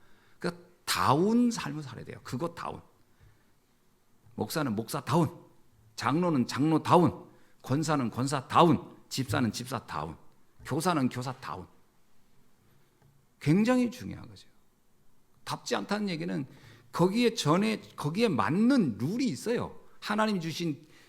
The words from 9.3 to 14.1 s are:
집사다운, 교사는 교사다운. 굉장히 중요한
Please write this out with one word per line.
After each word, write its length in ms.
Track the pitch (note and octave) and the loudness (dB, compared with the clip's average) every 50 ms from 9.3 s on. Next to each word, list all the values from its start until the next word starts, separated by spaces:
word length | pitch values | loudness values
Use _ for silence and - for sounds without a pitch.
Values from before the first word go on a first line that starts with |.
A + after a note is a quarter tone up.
| - C#3+ B2 G#2+ | -2 0 0 -2
집사다운, 640 | - - A#2 B2 C3 A#2 - - - D2+ D#2 E2 - - - - - - - _ _ - - | -2 -6 -8 -8 -8 -10 -8 -8 -8 -8 -8 -8 -10 -14 -18 -20 -20 -20 -20 _ _ -18 -8
교사는 440 | - - D#3+ D3+ F#3 E3+ C#3+ B2+ A#2+ | -6 -4 -2 0 0 2 2 0 0
교사다운. 560 | - B2 B2 C3 B2+ - - - D#2 F#2 F2 - - - _ _ _ _ _ _ - - - _ _ - - - _ _ _ _ _ _ _ _ _ _ _ _ _ _ _ _ _ _ | -2 -4 -8 -8 -10 -10 -12 -12 -12 -12 -14 -16 -20 -20 _ _ _ _ _ _ -20 -20 -20 _ _ -20 -20 -20 _ _ _ _ _ _ _ _ _ _ _ _ _ _ _ _ _ _
굉장히 520 | - C#3 D#3+ G3+ A3 A#3+ B3+ B3+ B3 A3 | 0 2 4 4 4 4 2 2 0 -2
중요한 360 | - - G2 F#2 | -4 -8 -10 -12